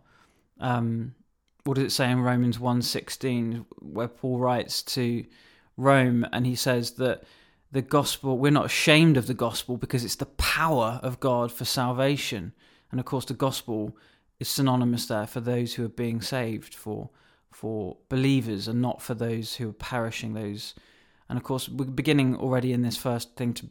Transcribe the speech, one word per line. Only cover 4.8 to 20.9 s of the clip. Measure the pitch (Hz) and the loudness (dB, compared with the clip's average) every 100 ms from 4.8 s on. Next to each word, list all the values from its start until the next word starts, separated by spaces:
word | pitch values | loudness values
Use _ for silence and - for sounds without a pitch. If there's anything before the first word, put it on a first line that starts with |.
to | - 135 120 120 - - - _ _ - | -4 -2 0 -2 -6 -16 -20 _ _ 0
Rome | 131 139 127 120 117 | 4 6 6 4 2
and | 110 123 | 0 0
he | |
says | 123 139 123 117 | 0 0 0 0
that | - 127 - - - _ _ _ | -2 0 0 -6 -20 _ _ _
the | 135 | -4
gospel, | 113 147 135 - 135 127 | 2 2 2 -2 -2 2
we're | 143 | 4
not | 143 110 | 4 4
ashamed | - - 151 165 131 | 2 6 8 8 6
of | 110 | 2
the | |
gospel | 98 120 - - 123 | -2 -2 -2 -6 -6
because | 127 127 | -2 -2
it's | 117 | -2
the | - - | -4 -6
power | - - - 160 139 113 123 | -2 0 2 2 2 2 0
of | 131 123 | -6 -2
God | 135 120 120 | 2 2 0
for | - | -2
salvation. | 120 - 123 127 135 143 - 110 82 - _ _ _ | -4 0 0 2 2 2 -2 -6 -8 -12 _ _ _
And | 127 | -6
of | |
course, | - 135 | -2 -4
the | - | -4
gospel | 120 135 - - 110 107 - _ _ _ _ | -2 -2 -2 -4 -4 -4 -8 _ _ _ _
is | 117 | -6
synonymous | - 135 127 120 120 - | 0 2 4 2 0 -2
there | 110 107 | -4 -4
for | 127 | -6
those | 117 123 120 | -4 -2 -2
who | - | -4
are | 113 | -6
being | - 120 113 | -4 -4 -4
saved, | - 135 113 107 - | -4 -4 -4 -6 -10
for, | - 107 104 123 - _ _ _ | -14 -10 -8 -10 -16 _ _ _
for | - 110 110 92 - _ | -12 -8 -6 -6 -8 _
believers | 131 135 135 113 101 107 | 0 4 2 0 -4 -2
and | 120 | 0
not | 123 - | 0 -2
for | - | -6
those | 113 117 113 113 - | -4 -2 -4 -6 -6
who | 113 | -8
are | |
perishing, | 101 - 127 113 - 113 | -8 -6 -4 -4 -6 -8
those. | 110 107 104 - - _ | -6 -6 -8 -12 -16 _